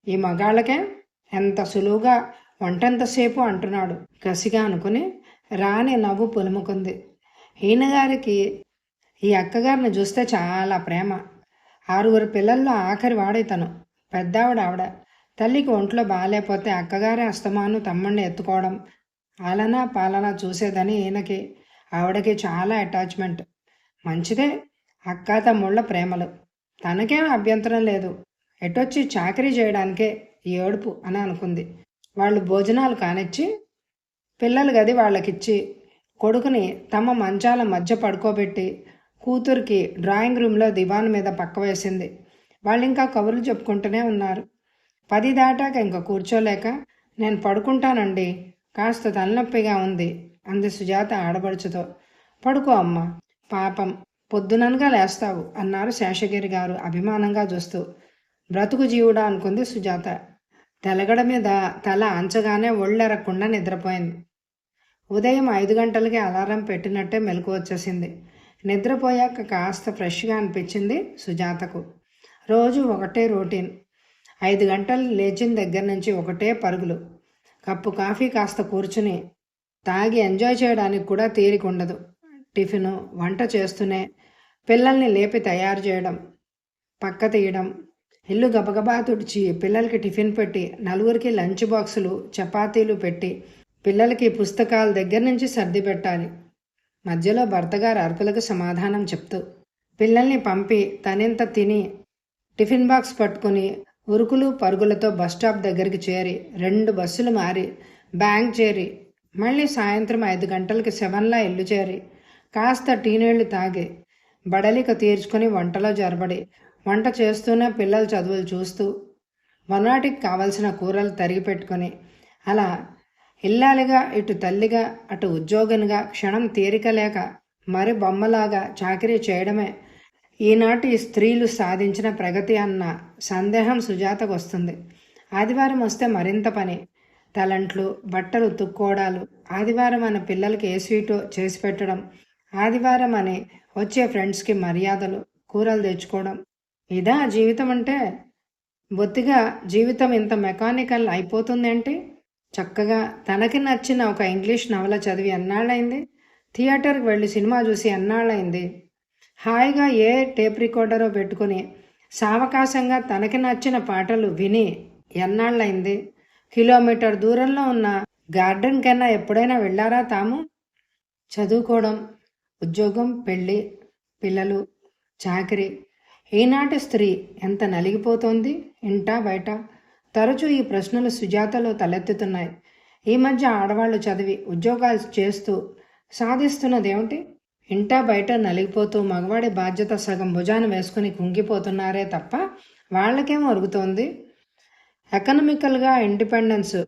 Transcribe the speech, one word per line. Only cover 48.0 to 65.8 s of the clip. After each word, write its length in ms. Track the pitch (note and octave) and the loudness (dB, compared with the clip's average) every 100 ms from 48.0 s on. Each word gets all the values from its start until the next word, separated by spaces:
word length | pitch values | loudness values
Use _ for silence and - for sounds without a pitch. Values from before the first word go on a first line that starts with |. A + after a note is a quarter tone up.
| G3 F#3 F3+ F3+ - _ _ - | 0 -2 -4 -6 -14 _ _ -4
కాస్త 320 | A3 A#3 A3 | -2 -2 -2
తలనొప్పిగా 680 | G3 F#3+ A#3 A#3+ A#3 G#3+ G3 | -2 0 0 0 -2 0 0
ఉంది," 540 | F#3+ F3+ E3+ - - _ - | 0 -2 -4 -6 -16 _ -6
అంది 220 | G3+ G3+ | -2 -2
సుజాత 440 | G3+ F#3 F#3+ G#3 | -4 -2 0 0
ఆడపడుచుతో. 720 | G#3 E3+ F3+ F#3+ F#3 F#3 F3 F3 - _ _ _ _ B3+ | -2 -2 -2 -4 -6 -6 -8 -10 -14 _ _ _ _ 0
"పడుకో 240 | C4+ C#4 | 0 4
అమ్మా, 500 | A3 F3 E3+ E3+ E3+ _ _ _ | 2 4 0 -4 -8 _ _ _
పాపం 460 | G3 F#3+ F#3+ F#3+ F#3 - _ _ | -4 -4 -2 -4 -6 -16 _ _
పొద్దుననగా 560 | G#3 F#3+ A3+ A#3+ C4 C#4+ | -4 2 2 4 2 4
లేస్తావు," 640 | A#3 F#3+ - G#3 F3 D#3 - | 4 2 0 -6 -6 -10 -6
అన్నారు 320 | F#3+ G3 A3+ | -4 -2 -4
శేషగిరి 580 | A#3 F#3+ F#3 G#3 G3+ G3 | -2 -2 -2 -2 -2 -2
గారు 240 | F#3 F3+ | -4 -4
అభిమానంగా 720 | F3+ F3 F3 G3+ G#3+ G#3 G3+ | -6 -4 -2 -2 0 0 0
చూస్తూ. 440 | G3+ F3+ - F3+ - - _ _ _ _ _ | -2 -4 -6 -8 -8 -14 _ _ _ _ _
"బ్రతుకు 340 | F3+ G#3 C4 C4 | -2 0 2 2
జీవుడా," 380 | A#3 A3+ A3 | 6 6 6
అనుకుంది 400 | G#3+ F#3+ G3 G3+ | 2 0 -2 -2
సుజాత. 560 | B3 A3 F#3+ F3+ F3 - - _ _ _ _ _ | -4 -4 -4 -4 -6 -10 -12 _ _ _ _ _
తెలగడ 380 | F#3+ F#3+ G3 A#3 | -2 0 2 4
మీద 220 | B3 B3 G#3 G3 F#3 - G3+ | 4 2 2 0 0 -4 -2
తల 180 | G3 | 0
అంచగానే 680 | G#3+ F3+ F#3 A3+ G#3+ G#3 A#3 | 0 0 0 0 2 0 0
ఒళ్ళెరక్కుండా 760 | A3 G3 A3 A3 G#3+ G#3 F#3 G#3+ | 0 0 2 2 0 -4 -2 -2
నిద్రపోయింది. 800 | G#3+ F3+ F3+ F#3 F3+ E3+ E3+ - _ _ _ _ _ _ _ _ | -2 -2 -4 -4 -4 -6 -8 -20 _ _ _ _ _ _ _ _
ఉదయం 400 | G3+ A#3+ C4+ C4 | 0 2 2 2
ఐదు 240 | G3+ G3+ | 0 2
గంటలకి 420 | A3 | 2